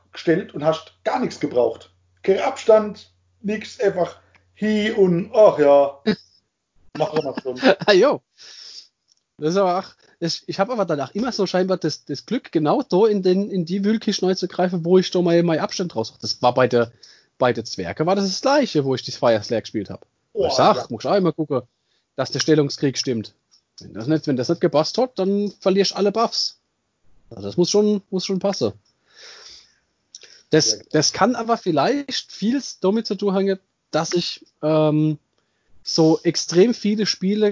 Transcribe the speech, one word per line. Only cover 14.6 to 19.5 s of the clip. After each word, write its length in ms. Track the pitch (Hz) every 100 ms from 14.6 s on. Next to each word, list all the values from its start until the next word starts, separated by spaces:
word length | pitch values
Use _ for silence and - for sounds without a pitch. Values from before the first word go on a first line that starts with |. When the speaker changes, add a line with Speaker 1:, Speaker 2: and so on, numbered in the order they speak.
| 185 180 165
Speaker 2:
wo 140 | 185
ich 100 | 175
da 100 | 185
mal, 180 | 180 170
mal 160 | 170 151
Abstand 380 | 196 - 175 117
raus 180 | 110
hab. 60 | -
Das 240 | 110 -
war 100 | 123
bei 140 | 127 123
der, 240 | 120 117 _ - _ _ _
bei 120 | 123
den 120 | 117 110
Zwergen 400 | - 87 95 160
war 100 | 202
das 100 | 196
das 140 | 190
Gleiche, 440 | 269 294 247 156 139
wo 80 |
ich 80 | 127
die 100 | -
Fire 300 | - 127 110
Slayer 200 | -